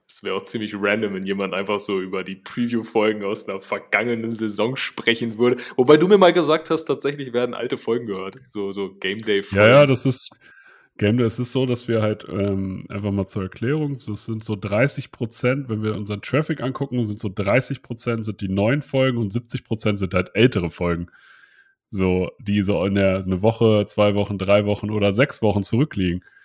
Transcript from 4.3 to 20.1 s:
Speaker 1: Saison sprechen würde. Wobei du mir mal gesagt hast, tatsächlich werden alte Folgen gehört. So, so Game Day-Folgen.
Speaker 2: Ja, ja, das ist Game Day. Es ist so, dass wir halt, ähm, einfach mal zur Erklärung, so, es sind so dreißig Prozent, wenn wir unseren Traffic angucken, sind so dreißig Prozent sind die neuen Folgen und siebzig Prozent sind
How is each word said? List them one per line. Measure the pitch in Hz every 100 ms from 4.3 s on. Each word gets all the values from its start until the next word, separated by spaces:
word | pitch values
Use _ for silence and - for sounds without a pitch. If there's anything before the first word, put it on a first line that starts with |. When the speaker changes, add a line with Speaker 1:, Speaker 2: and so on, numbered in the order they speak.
Speaker 1:
Saison | 113 110 101 110 135
sprechen | - - - 117 117 107
würde. | 123 123 - -
Wobei | 127 151
du | 180
mir | 208
mal | 180
gesagt | 175 147 160 -
hast, | 160 160
tatsächlich | 135 139 147 135
werden | 120 123
alte | - 127 -
Folgen | - 120 117
gehört. | 95 95 - -
So, | 104 98
so | 98 95
Game | 98 95 107
Day-Folgen. | 107 98 98 98
Speaker 2:
Ja, | 107 135
ja, | 143
das | 127 135
ist | 123 - - - - - _ _ -
Game | 104 120
Day. | 117
Es | 117
ist | 123
so, | 131
dass | 131 117 -
wir | 113
halt, | 107 110 -
ähm, | 95 101 98 95 95 -
einfach | 101 104
mal | 98 92
zur | 104
Erklärung, | 95 - 113 156 147 135
so, | -
es | 104 -
sind | 113
so | - 104
dreißig | 98 104 139 - -
Prozent, | - 113 - 123 135 131
wenn | 107
wir | 107 104
unseren | 104 104
Traffic | - 139 156 160
angucken, | 131 127 135 123 110
sind | 104
so | 104
dreißig | 95 98 127 - 139
Prozent | - 117 - 117 107
sind | 101
die | 95
neuen | 95 104 147
Folgen | - 135 131 120
und | 107
siebzig | 110 - -
Prozent | - 113 110 101
sind | 92